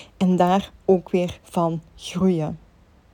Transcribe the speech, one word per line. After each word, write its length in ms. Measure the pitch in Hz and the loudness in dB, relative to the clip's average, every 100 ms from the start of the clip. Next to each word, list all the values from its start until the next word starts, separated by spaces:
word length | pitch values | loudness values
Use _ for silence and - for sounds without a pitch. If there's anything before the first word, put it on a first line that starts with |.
| - - | -20 -4
en 180 | 185 180 | 0 2
daar 360 | 180 196 - - - | 2 2 -2 -6 0
ook 240 | 180 - | 0 0
weer 300 | 180 180 - | -4 -4 -8
van 400 | - 180 165 165 - - | -8 -4 -2 -4 -10 -20
groeien. 640 | - 180 190 165 151 165 - _ _ _ _ | -12 -2 0 0 -4 -8 -18 _ _ _ _